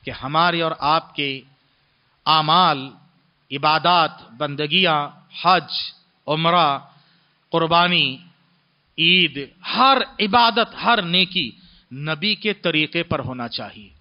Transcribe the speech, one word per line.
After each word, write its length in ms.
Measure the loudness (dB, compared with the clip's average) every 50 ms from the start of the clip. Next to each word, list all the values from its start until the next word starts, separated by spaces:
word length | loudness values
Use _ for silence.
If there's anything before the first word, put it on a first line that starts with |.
| _
कि 60 | -12
हमारी 500 | -12 -10 -10 -2 0 2 2 2 2 0
और 160 | -2 -4 -4 -4
आपके 640 | -2 0 0 0 -2 -4 -8 -6 -6 -6 -6 -8 -12 _ _ _ _ _ _ _ _ _ _ _ _ _ _ _ _
अमाल, 640 | 2 2 2 2 4 4 4 4 4 2 0 -4 -12 -14 -20 _ _ _ _ _ _ _ _ _ _
इबादत, 760 | -10 -2 0 2 2 2 2 2 4 4 2 0 -2 -10 -20 -20
बंदगियाँ, 960 | -10 -8 -6 -6 -4 -6 -4 -2 0 0 0 2 0 0 -2 -4 -10 -18 _ _ -16 -2 2
हज, 480 | 4 4 2 2 -4 -10 -8 -8 -10 -14 _ _ _ _ _ _ -4
उम्रा, 640 | -2 0 0 2 2 4 2 2 0 -2 -6 -14 _ _ _ _ _ _ _ _ _ _ _ _
कुर्बानी, 680 | 0 0 0 2 2 2 4 4 2 0 0 -2 -4 -10 -16 -20 _ _ _ _ _ _ _ _ _ _ _ _ _ -2
ईद, 540 | 0 2 2 2 2 0 -2 -8 -12 -12 _ _ -12
हर 400 | -8 -2 2 4 4 4 2 0 -6 -6 -6
इबादत, 520 | -4 0 2 4 4 4 2 0 -2 -2 -4
हर 280 | -6 0 0 0 0 0
नेकी 580 | 0 0 0 0 0 -2 -6 -6 -6 -10 _ _ -20 _ _ _ _ -14
नबी 420 | -10 -6 -6 -6 -4 -2 -4 -4
के 180 | -2 -4 -4 -4
तरीके 500 | -2 -4 -2 0 0 -2 0 -2 -6 -4
पर 160 | -4 -4 -6
होना 280 | -4 -6 -8 -8 -8 -8
चाहिए 440 | -8 -10 -12 -12 -16 -20 -20 -20 _ _